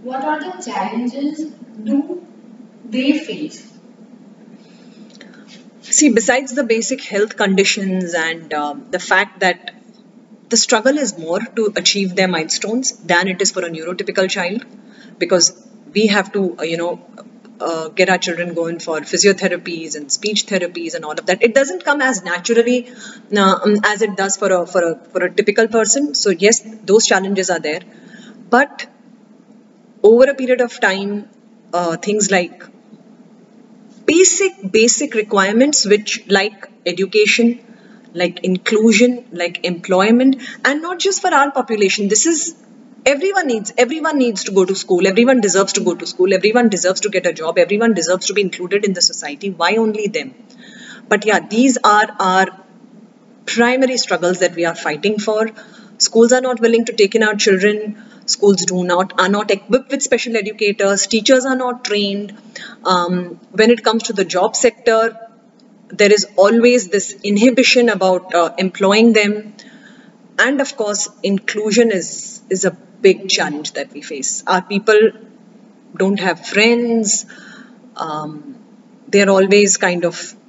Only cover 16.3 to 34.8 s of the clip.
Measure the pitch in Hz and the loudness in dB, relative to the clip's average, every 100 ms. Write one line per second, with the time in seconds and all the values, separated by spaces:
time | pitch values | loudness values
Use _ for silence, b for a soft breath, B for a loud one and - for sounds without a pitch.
16.3 | 208 185 165 160 165 170 160 - - - | -4 -4 -4 -6 -6 -6 -8 -14 -20 -20
17.3 | - - - - 165 160 156 185 180 185 | -20 -20 -10 -6 -6 -8 -2 0 0 -2
18.3 | 165 175 165 165 170 - 156 151 160 202 | -6 -6 -6 -6 -8 -8 -8 -6 0 2
19.3 | 196 185 175 170 170 160 151 143 - 226 | 2 0 -4 -8 -12 -10 -12 -8 -6 -4
20.3 | 214 - 196 175 175 165 165 151 151 - | -4 -4 -4 -4 -8 -10 -10 -8 -10 -4
21.3 | 185 240 247 277 370 320 285 262 226 180 | 0 2 2 0 -4 -2 0 0 -2 -6
22.3 | 180 175 233 233 247 240 B B B - | -6 0 2 2 0 -2 B B B -4
23.3 | 208 196 185 214 208 208 208 214 190 190 | 2 2 2 2 2 0 0 -2 -2 -4
24.3 | - 202 185 170 190 170 160 - 185 180 | -2 0 0 0 -2 -2 -4 -8 -4 -4
25.3 | 175 214 202 220 196 190 269 294 277 208 | -2 -2 2 0 0 0 0 -2 -2 -2
26.3 | 170 196 233 - - - 208 - 202 190 | 0 2 0 -4 -18 2 2 4 0 0
27.3 | 196 185 175 151 160 - B B B B | -4 -2 -4 -4 -8 -10 B B B B
28.3 | B - 240 277 - - _ _ _ _ | B 0 2 2 -4 -20 _ _ _ _
29.3 | _ _ - _ _ _ _ 202 226 269 | _ _ -20 _ _ _ _ 4 6 6
30.3 | 277 254 254 240 - 214 190 196 202 202 | 2 -2 0 0 0 -2 0 -4 -8 -10
31.3 | _ _ _ _ 170 175 165 190 214 196 | _ _ _ _ -4 -2 -4 -2 0 2
32.3 | 190 175 - - - _ - _ - - | 0 -2 -8 -20 -20 _ -20 _ -20 -20
33.3 | _ - - - - - - - 320 381 | _ -20 -20 -20 -20 -20 -6 0 4 4
34.3 | - 381 381 196 220 | 4 -2 -2 -2 2